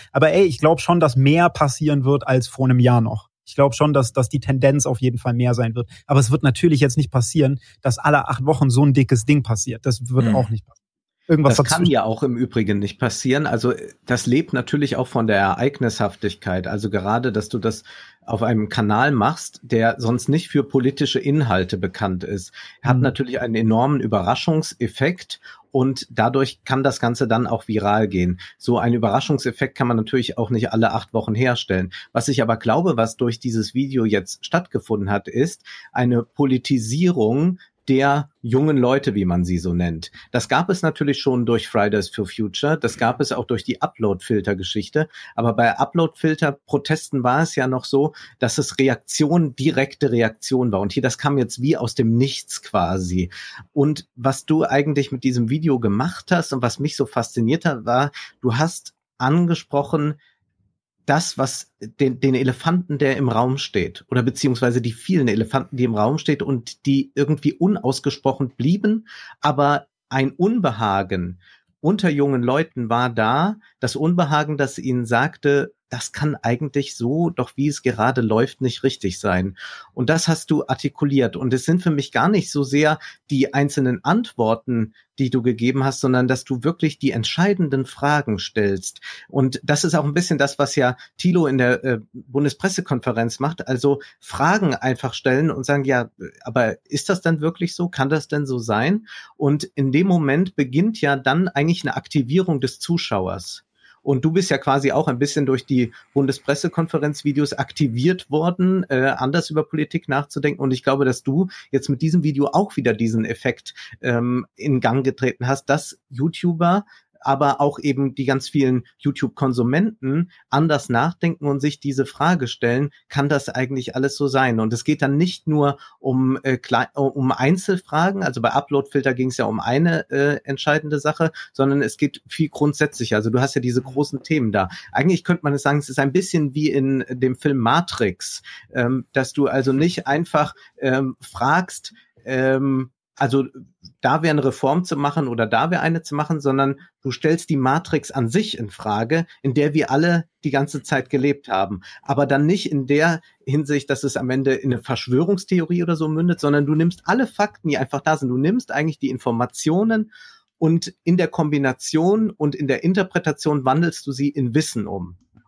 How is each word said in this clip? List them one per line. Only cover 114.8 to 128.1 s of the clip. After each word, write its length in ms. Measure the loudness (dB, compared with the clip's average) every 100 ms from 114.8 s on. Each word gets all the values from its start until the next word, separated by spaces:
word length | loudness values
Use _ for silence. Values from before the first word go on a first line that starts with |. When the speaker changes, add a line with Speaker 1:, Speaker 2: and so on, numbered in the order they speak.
| 2 2
Speaker 3:
getreten 440 | 0 0 -4 -2 -4
hast, 240 | -4 0
dass 260 | -2 -2 -16 _
YouTuber, 760 | -4 -4 -2 -2 0 2 2 -2 -18 _ _
aber 400 | -2 2 2 2
auch 200 | 0 0
eben 340 | -2 0 -2
die 120 | -2 -2
ganz 220 | -2 0
vielen 340 | 0 2 2 -4 _
YouTube-Konsumenten 1300 | -4 -2 -4 -2 -2 0 0 2 0 -2 -4 -2 -4 _ _
anders 380 | 0 2 0 0
nachdenken 580 | 0 0 0 -2 -2 -2
und 120 | 0
sich 200 | -2 -4
diese 260 | -6 -2 -4
Frage 420 | 0 0 0 -2
stellen, 440 | -2 0 0 -2 -6 _
"Kann 200 | -2 0
das 200 | 0 -2
eigentlich 460 | -4 -4 -4 -6 -2
alles 200 | -2 -2
so 120 | 0
sein?" 320 | 2 2 2
Und 120 | 0
es 100 | -2
geht 180 | -2 0
dann 160 | 2 2
nicht 300 | 0 -2 -2
nur 320 | 2 2 0 -10 _
um, 400 | -2 2 2 0
äh, 140 | 0 -2
klei-, 300 | 0 0 0
um 380 | -2 -2 0 -2
Einzelfragen, 920 | 2 2 2 0 -4 -2 -2 0